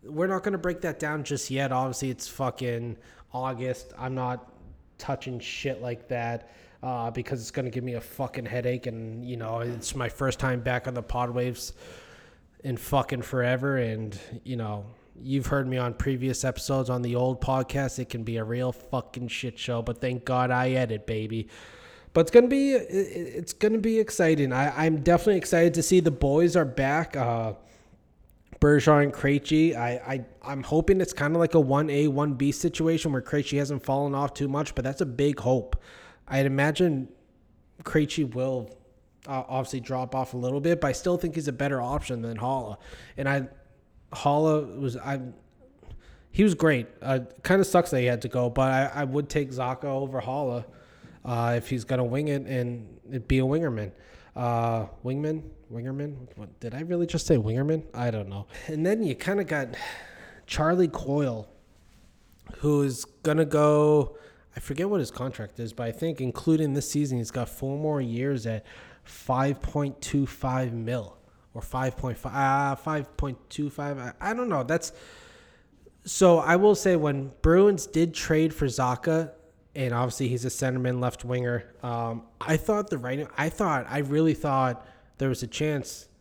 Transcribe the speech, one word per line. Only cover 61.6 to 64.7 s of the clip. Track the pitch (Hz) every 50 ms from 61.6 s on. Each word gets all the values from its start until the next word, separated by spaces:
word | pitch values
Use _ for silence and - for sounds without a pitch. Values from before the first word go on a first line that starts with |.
| _ _ _ _ _ - _ - - - _ _ _ _ - _ _ - - -
who | - 147 147 143 143
is | 139 127 - - - - _ _
gonna | 160 151 156 160
go, | 143 - 151 151 151 151 151 151 151 151 151 139 - - - - - - _ _ _ _
I | -
forget | - -